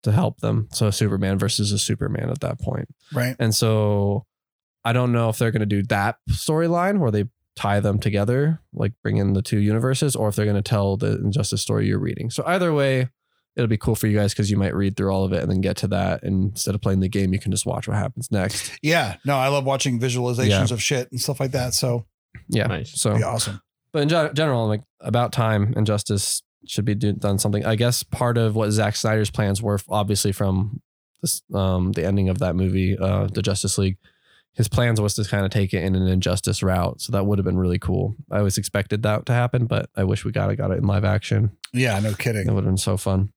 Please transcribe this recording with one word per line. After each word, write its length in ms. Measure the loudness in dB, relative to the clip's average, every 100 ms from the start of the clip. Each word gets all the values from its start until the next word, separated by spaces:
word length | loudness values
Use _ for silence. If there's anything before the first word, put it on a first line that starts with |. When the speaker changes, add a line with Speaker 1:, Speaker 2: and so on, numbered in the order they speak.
Speaker 1:
to 100 | 2
help 280 | 2 2 -2
them. 280 | -2 -2 -2
So 180 | 0 0
Superman 480 | 2 0 0 0 0
versus 340 | 0 0 0
a 60 | 0
Superman 500 | -2 -2 -2 -4 -4
at 120 | -4
that 180 | -6 -4
point. 300 | -6 -6 -8 -14 _
Speaker 2:
Right. 220 | -4 -2 0
Speaker 1:
And 160 | 0
so 720 | 2 2 2 2 2 0 -2 -6 _ _ _ _ _
I 80 | -2
don't 200 | 2 2
know 160 | 2 2
if 80 | 2
they're 120 | 0
gonna 140 | 0 0
do 160 | 0
that 320 | 2 0 0 -2 -4
storyline 680 | -2 0 0 2 2 2 2
where 120 | 2
they 140 | 2 0 _ _
tie 260 | -6 0 2
them 180 | 2 2
together, 640 | 0 0 2 2 2 -2 _
like, 180 | -4 -4 -2
bring 140 | -2 0
in 160 | 2
the 80 | 2
two 180 | 2 2
universes, 560 | 2 2 0 0 0
or 140 | 0 -2
if 80 | 0
they're 80 |
gonna 160 | 0 0
tell 380 | 0 0 2 0
the 140 | 0 0
Injustice 440 | 0 -2 -2 -4
story 240 | -2 0 0
you're 120 | 0
reading. 300 | -2 -4 -6
So 140 | -6 -2
either 280 | 0 2
way, 340 | 2 2 0 -2 _ _ _ _ -2
it'll 100 | 0
be 100 | 0
cool 160 | 0
for 120 | 0 2
you 100 | 2
guys 160 | 2
'cause 160 | 0 0
you 80 | 2
might 160 | 0
read 200 | 0 -2 0
through 120 | 0
all 140 | 0
of 80 | 0
it 80 | 0
and 80 | 0
then 120 | 0
get 160 | 0 -2
to 100 | -2
that. 340 | 0 0 -2
And 280 | -2 0 0
instead 240 | -2 -4
of 80 | -2
playing 180 | 0 0
the 80 | 0
game, 240 | 0 0
you 60 | -2
can 100 | -2
just 140 | -4
watch 240 | -4 -6 -4
what 80 | -4
happens 340 | -4 -6 -4
next. 420 | -2 -2 -4 -8 -6
Speaker 2:
Yeah. 340 | 0 2 0 -4
No, 140 | -2 2
I 100 | 2
love 160 | 2
watching 340 | 0 0 0 0
visualizations 680 | -2 -2 -2 0 2 4 2
Speaker 1:
Yeah. 60 |
Speaker 2:
of 80 | 0
shit 280 | -2 -2 -4
and 80 | -6
stuff 220 | -4 -2
like 120 | -2
that. 200 | -2 -2
So 320 | 0 0 -2 -4 _ _ -20 -2
Speaker 1:
Yeah. 160 | 0 0
Speaker 3:
Nice. 340 | -2 -6 -2
Speaker 1:
So 160 | 0 2
Speaker 2:
be 60 |
awesome. 400 | 0 -2 -4 -8 _ _ _
Speaker 1:
But 100 | -2
in 60 | 2
gen-, 240 | 2 0
general, 340 | 0 2 2 2
like, 140 | 0 -4 _
about 320 | -2 0 2
time 400 | 2 2 4 2
Injustice 680 | 2 2 0 0 -2 0 -4 _ _ -8
should 180 | -4
be 100 | 0
do-, 200 | 0 0
done 240 | 0 0 0
something. 260 | 0 0
I 120 | 0 2
guess 260 | 2 0
part 340 | -2 0 2 2
of 180 | 2
what 160 | 2 2
Zack 220 | 2 2
Snyder's 360 | 0 0 2 0
plans 320 | 0 0 0
were 140 | 0 -2
f-, 80 | 0
obviously 440 | -2 0 0 0
from 500 | 0 0 0 0 -6 _ _ _ _
this, 180 | -6 -6 _
um, 380 | -2 0 2 0
the 120 | 0
ending 240 | 0 0 0
of 100 | 0
that 140 | 0
movie, 440 | 0 0 2 0 0
uh, 300 | 0 0 0
the 120 | -2
Justice 380 | -2 -2 -2 0
League, 180 | 0 -2 _ _ _ _ _
his 160 | -2 0
plans 320 | 2 2 2
was 140 | 0
to 100 | -2
kinda 240 | -2 0 0
take 240 | 0 0
it 100 | 0
in 120 | 0
an 120 | 0 2
Injustice 540 | 0 0 -2 -2 -2
route. 380 | 0 0 0 -4
So 120 | -4
that 120 | -2
would 140 | 0 0
have 60 | 0
been 100 | 0
really 200 | 0 0
cool. 380 | -2 -2 -2 -6 -6
I 80 | 0
always 200 | 0 0
expected 440 | -2 -2 -2 -2
that 200 | 0 -2 0
to 60 |
happen, 320 | 0 2 0 0
but 220 | 0 -4 -2
I 80 |
wish 200 | 0 0 -2
we 60 |
got 180 | -2 -2
it, 60 | 0
got 140 | -2
it 60 | 0
in 80 | 2
live 180 | 2
action. 480 | 2 0 0 0 0 -2 -8
Speaker 2:
Yeah, 260 | -2 0 2
no 120 | 0
kidding. 320 | -2 -2 -2 0
Speaker 1:
That 80 |
would 100 | 0
have 60 | 0
been 40 | 0
so 200 | 0 -2
fun. 340 | 0 0 -2